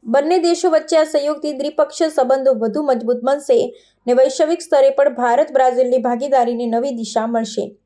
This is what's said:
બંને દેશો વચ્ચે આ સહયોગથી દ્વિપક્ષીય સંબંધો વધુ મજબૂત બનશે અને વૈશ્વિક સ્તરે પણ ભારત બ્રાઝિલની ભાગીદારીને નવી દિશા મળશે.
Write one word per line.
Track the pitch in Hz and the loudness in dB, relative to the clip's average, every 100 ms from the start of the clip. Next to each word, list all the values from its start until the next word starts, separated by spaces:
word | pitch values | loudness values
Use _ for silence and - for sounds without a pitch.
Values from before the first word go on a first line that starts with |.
બંને | 226 262 294 370 | 0 0 2 0
દેશો | 339 339 370 | 2 0 2
વચ્ચે | 311 302 320 | 0 2 0
આ | 311 | 2
સહયોગથી | 311 285 302 311 262 | -2 -2 -6 -6 -6
દ્વિપક્ષીય | 285 294 302 - 320 | -6 -2 -2 0 -2
સંબંધો | 302 247 269 269 240 | 0 0 2 2 0
વધુ | 226 220 294 | -2 -2 0
મજબૂત | 240 226 247 240 | -2 0 -2 -2
બનશે | 285 285 240 - - _ _ | -2 0 0 0 -8 _ _
અને | 240 240 | -2 2
વૈશ્વિક | 262 - 311 330 - | 2 2 0 -2 0
સ્તરે | 285 269 | 2 4
પણ | 269 285 247 | 4 0 0
ભારત | 240 247 311 262 | 0 2 2 2
બ્રાઝિલની | 254 247 254 254 240 | 2 2 0 0 0
ભાગીદારીને | 240 277 262 240 240 240 | -2 0 0 0 -2 -2
નવી | 233 269 240 | -2 -4 -6
દિશા | 220 233 226 | -6 -4 -2
મળશે. | 233 220 - 185 - | -4 -4 -6 -8 -12